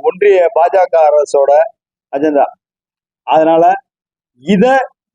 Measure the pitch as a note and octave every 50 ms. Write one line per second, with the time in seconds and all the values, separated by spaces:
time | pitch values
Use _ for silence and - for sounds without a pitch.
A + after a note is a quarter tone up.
0 | - D#3+ E3+ F3+ G3+ G#3 G3 F#3 E3+ D#3+ - D#3 E3 F3 F#3+ F#3+ F3+ - E3+ E3
1 | D#3 D3+ D3+ D3 C#3+ - - C#3+ C#3 C#3 C#3+ D3+ E3 - - _ _ _ _ _
2 | _ _ C3+ C#3 D3 D#3 D3 C#3 A#2 - - _ _ _ _ _ _ _ _ _
3 | _ _ _ _ _ - C3+ D#3 D#3+ D#3+ E3 E3 E3+ F3+ F#3+ G3 - _ _ _
4 | _ _ _ _ _ _ _ A#2+ C3 D#3 G3 F3+ G#3+ B3+ C4+ C4 B3+ - _ _
5 | _ _ _